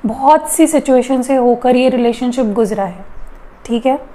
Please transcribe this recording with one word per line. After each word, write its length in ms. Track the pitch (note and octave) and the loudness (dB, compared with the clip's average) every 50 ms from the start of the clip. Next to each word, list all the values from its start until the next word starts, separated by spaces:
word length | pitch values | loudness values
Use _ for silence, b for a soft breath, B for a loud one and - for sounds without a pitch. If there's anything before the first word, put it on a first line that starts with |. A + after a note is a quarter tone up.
| - | -4
बहुत 440 | G#3+ A3+ - C4+ C#4 D4+ D#4 D#4 - | -6 -6 0 4 4 4 4 4 -2
सी 160 | - - D#4+ | 2 2 2
situation 560 | D#4 D#4 C#4+ - - C4 B3+ B3 B3+ C4+ C4 | 4 4 0 2 2 2 2 2 0 -2 -2
से 120 | B3 C4 C4+ | 0 0 0
होकर 420 | C4 A#3+ B3 A#3+ A#3+ B3 B3 B3 | 2 2 2 0 2 2 2 2
ये 120 | B3 B3+ C4 | 4 2 2
relationship 580 | B3+ B3 A#3+ A#3 A#3 - B3+ B3 A#3+ B3+ B3 | 2 2 0 0 -2 -2 -4 -4 -2 -2 -2
गुजरा 380 | G#3+ G3+ A3+ A3+ G3 G#3+ G3+ G3 | -2 0 0 0 0 -2 -4 -4
है, 220 | F#3 F3+ F3+ F#3+ - - - - - - - - - - - - | -6 -8 -12 -16 -14 -12 -12 -12 -12 -14 -20 -20 -20 -20 -20 -8
ठीक 220 | - A#3 A#3 A3+ | -4 -4 -2 0
है। 140 | C4+ C4 C#4+ - - - | 0 -2 -2 -6 -14 -20